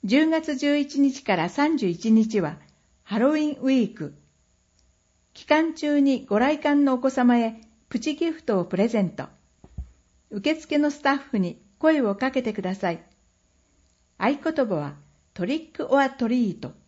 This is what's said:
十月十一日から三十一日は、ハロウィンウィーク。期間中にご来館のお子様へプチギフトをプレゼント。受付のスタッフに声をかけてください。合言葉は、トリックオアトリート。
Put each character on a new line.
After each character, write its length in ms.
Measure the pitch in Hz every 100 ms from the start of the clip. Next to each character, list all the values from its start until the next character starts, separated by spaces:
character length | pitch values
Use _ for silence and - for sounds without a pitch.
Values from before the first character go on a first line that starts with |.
十 240 | 202 254 320
月 280 | 320 311 277
十 220 | 285 294
一 240 | 285 269
日 220 | 277 262
か 120 | - 185
ら 140 | 170
三 260 | - 302 320
十 120 | 190
一 240 | 170 226
日 280 | 220 220 220
は、 200 | 160 - _ _ _ _
ハ 140 | - 208
ロ 140 | 247
ウ 20 |
ィ 240 | 302 302 285
ン 40 |
ウ 100 | 262
ィ 200 | 262 208
ー 60 | -
ク。 160 | 147 - _ _ _ _ _ _ _ _ _ _ _
期 120 | - -
間 280 | 302 320
中 260 | 320 294 294
に 260 | 277 254 -
ご 120 | 208
来 220 | 254 302
館 240 | 302 285
の 100 | 277
お 60 | 254
子 100 | 262
様 300 | 262 247 240
へ 200 | 226 226 - _ _
プ 100 | 240
チ 160 | 311 302
ギ 160 | 339
フ 120 | 320
ト 160 | - 196
を 60 | 175
プ 120 | 185
レ 100 | 220
ゼ 140 | 226
ン 80 | 185
ト。 180 | - 131 _ _ _ - - - _ _ _ _
受 240 | 208 196
付 240 | 311 - 302
の 140 | 294
ス 100 | 285
タ 120 | 277
ッ 40 | 277
フ 220 | - 214
に 200 | 180 - _ _
声 220 | 311 311
を 140 | 226 196
か 160 | 262
け 120 | 262
て 100 | 247
く 80 | 208
だ 140 | 180 190
さ 160 | 185
い。 120 | 165 - _ _ _ _ _ _ _ _ _ _ _
合 160 | 202
言 320 | 285 320 320 247
葉 100 | 170
は、 200 | 143 143 - _ _
ト 100 | -
リ 280 | 185 311 -
ッ 20 | -
ク 120 | -
オ 80 | 277
ア 100 | 269
ト 160 | 262 233
リ 240 | 247 220
ー 80 | 170
ト。 140 | - -